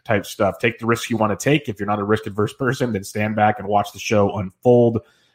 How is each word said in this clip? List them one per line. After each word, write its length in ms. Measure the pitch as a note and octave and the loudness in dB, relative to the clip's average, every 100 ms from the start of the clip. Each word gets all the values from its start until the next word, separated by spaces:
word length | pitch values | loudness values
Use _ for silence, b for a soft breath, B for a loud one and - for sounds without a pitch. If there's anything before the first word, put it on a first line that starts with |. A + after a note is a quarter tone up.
| - | -2
type 180 | G#2+ | -2
stuff. 360 | - - G2+ F2+ | -2 -2 -2 0
Take 180 | A#2+ - | -2 -2
the 80 | A2+ | 0
risks 240 | A#2 - | -2 0
you 80 | A2 | 0
wanna 180 | G#2+ G2 | 0 0
take. 320 | - D3+ - | 0 0 -2
If 120 | G#2+ | -8
you're 80 | G2+ | -4
not 100 | G#2 | -2
a 60 | |
risk-averse 500 | G2+ G#2+ - G2 G#2 | 0 0 0 -4 -4
person, 400 | - C3 A#2 B2 | -2 -4 -2 -2
then 100 | G#2+ | -4
stand 320 | G2 G#2+ G#2+ G#2+ | -6 -4 -2 2
back 220 | G#2+ G#2+ | 2 2
and 100 | G2 | 0
watch 240 | G#2 G#2 | 0 0
the 60 | G#2+ | -6
show 400 | - G#2+ G2+ G#2+ | 0 2 2 0
unfold. 600 | F#2 - B2 B2 A#2+ A2+ b b b | -6 -2 4 6 4 2 b b b